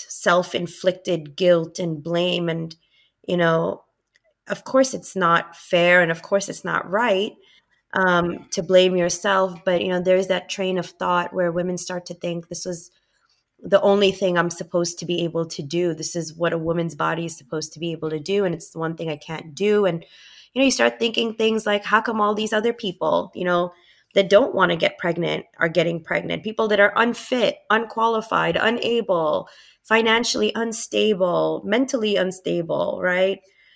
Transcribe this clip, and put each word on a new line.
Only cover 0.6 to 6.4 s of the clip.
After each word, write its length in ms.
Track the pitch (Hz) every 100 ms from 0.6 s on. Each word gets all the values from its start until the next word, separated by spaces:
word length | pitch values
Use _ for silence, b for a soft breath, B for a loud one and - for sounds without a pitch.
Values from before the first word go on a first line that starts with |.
| 170 - 185 175 - 170 147 143
guilt 420 | 180 170 165 -
and 240 | 175 156
blame. 460 | 160 170 180 175 170
And, 260 | 165 165 - _ _ _ _ -
you 80 | 175
know, 480 | 170 165 175 - _ _ _ _ _ _ -
of 160 | 196
course 300 | - 262 262
it's 220 | 185 - 190
not 380 | 170 170 - -
fair, 440 | - 175 175 180
and 80 | 165
of 120 | 165
course 260 | - 202